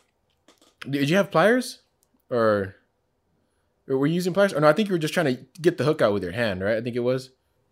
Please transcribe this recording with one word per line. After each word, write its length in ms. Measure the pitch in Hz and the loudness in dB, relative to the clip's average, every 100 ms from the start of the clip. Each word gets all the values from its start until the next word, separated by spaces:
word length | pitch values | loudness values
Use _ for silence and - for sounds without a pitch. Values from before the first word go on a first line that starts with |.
| _ _ _ _ _ _ _ - - | _ _ _ _ _ _ _ -18 -8
did 200 | 139 143 | -4 0
you 60 | 190 | 0
have 140 | 196 | 2
pliers? 500 | 160 196 254 247 - _ _ _ _ - | 2 2 2 -2 -12 _ _ _ _ -6
Or, 440 | 123 110 104 95 - _ _ _ _ _ _ _ _ _ _ - | 0 2 2 -2 -10 _ _ _ _ _ _ _ _ _ _ -4
or 100 | 135 | 0
were 80 | 143 | 0
you 80 | |
using 180 | 175 180 | 0 -2
pliers? 200 | 180 202 | 0 0
Or 80 | 147 | 4
no, 80 | 151 | 4
I 40 | |
think 160 | 156 202 | 4 2
you 60 | |
were 40 | 175 | -2
just 160 | 151 | -2
trying 220 | 185 151 127 | -2 -2 -2
to 60 | - - | -8 -4
get 180 | 165 165 | -2 0
the 60 | |
hook 180 | 139 156 | 0 2
out 100 | 117 | 2
with 100 | 101 | 0
your 100 | 90 | -4
hand, 300 | 104 113 92 | -4 -4 -2
right? 140 | 98 113 | -2 -2
I 40 | |
think 160 | 120 120 | -4 -4
it 40 | |
was. 300 | 120 131 127 _ _ _ _ | -2 -2 -6 _ _ _ _